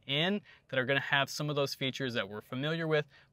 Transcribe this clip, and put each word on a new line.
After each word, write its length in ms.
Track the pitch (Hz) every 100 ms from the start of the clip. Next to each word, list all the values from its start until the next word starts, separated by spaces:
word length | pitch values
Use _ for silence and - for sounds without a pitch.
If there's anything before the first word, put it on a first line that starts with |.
| -
in 340 | 143 170 202 - - _
that 100 | 131
are 60 |
gonna 160 | 123 139
have 300 | - 143 135
some 180 | - 151
of 80 | 143
those 180 | 139
features 400 | - 135 - 131
that 140 | 117 98
we're 120 | 104
familiar 460 | - 127 147 165 160
with, 200 | 156 147 - _